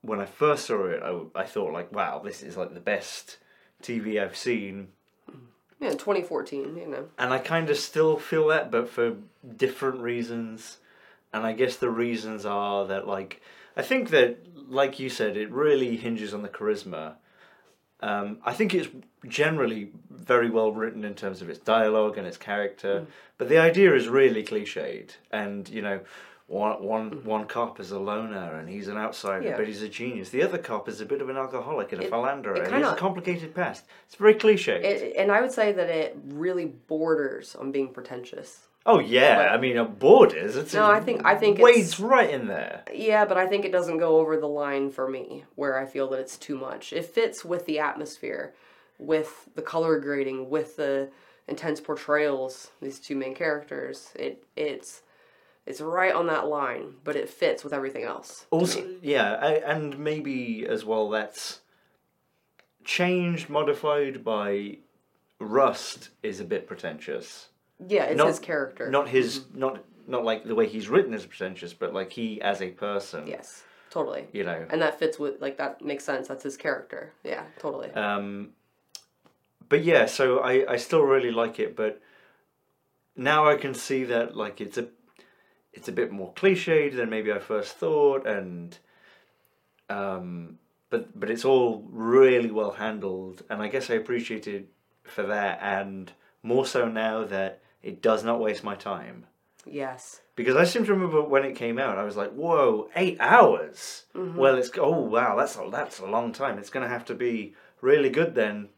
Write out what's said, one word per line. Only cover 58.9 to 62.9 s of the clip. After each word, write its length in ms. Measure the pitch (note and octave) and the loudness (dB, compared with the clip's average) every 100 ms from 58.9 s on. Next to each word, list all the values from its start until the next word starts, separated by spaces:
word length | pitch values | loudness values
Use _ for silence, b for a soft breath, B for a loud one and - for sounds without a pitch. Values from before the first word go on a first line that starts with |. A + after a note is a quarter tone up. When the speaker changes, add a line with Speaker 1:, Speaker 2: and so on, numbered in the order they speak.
| - | -8
Speaker 1:
yeah, 320 | C#3+ C#3 G2+ A2+ | 0 2 2 2
I, 120 | C#3+ | 2
and 440 | D#3 D#3 D#3 D3+ C#3 | 2 0 -2 -4 -6
maybe 680 | D3+ D3+ C#3+ B2+ A#2+ A2 | -6 -4 -4 -6 -4 -6
as 200 | A2+ A2 | -4 -4
well 240 | G#2+ A2 G#2 | -2 -2 0
that's 480 | G#2+ - - - - _ _ _ _ _ _ _ _ _ _ _ _ | -2 -4 -10 -14 -14 _ _ _ _ _ _ _ _ _ _ _ _
changed, 640 | - | -6